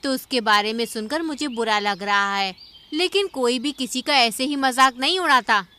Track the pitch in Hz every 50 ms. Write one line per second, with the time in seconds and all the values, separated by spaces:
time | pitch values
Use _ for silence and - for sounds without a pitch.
0 | - 277 262 262 - _ - 254 220 220 208 208 208 214 220 233 233 220 - 233
1 | 214 214 285 320 339 320 302 247 294 294 240 226 233 220 214 208 202 208 202 175
2 | 196 202 208 202 202 202 196 196 196 190 180 - - - - - - _ - 302
3 | 349 370 - 392 403 381 - 269 254 240 247 254 226 294 277 - 262 226 - 254
4 | 240 - 294 277 247 233 208 - 254 269 294 285 269 269 254 247 269 269 247 240
5 | 262 285 349 381 359 320 277 254 226 - 226 208 185 175 _